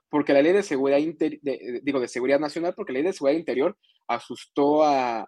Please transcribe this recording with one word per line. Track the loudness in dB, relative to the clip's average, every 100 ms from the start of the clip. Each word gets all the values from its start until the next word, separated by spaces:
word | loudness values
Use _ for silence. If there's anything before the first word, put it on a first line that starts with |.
| _
porque | -2 4
la | 4
Ley | 6
de | 2
Seguridad | 0 -2 2 2
Inter-, | 0 -2 -4 -4
de, | -6
de, | -6 -8 -6
digo, | -2 -2
de | -2
Seguridad | -2 0 0
Nacional, | 0 -4 -6 -6
porque | -6
la | -4
Ley | -4
de |
Seguridad | -2 0 0
Interior | -2 -2 -2 -4 _ _ -8
asustó | -8 -8 -16 -6 0 2 4
a, | 4 2 0
a, | -4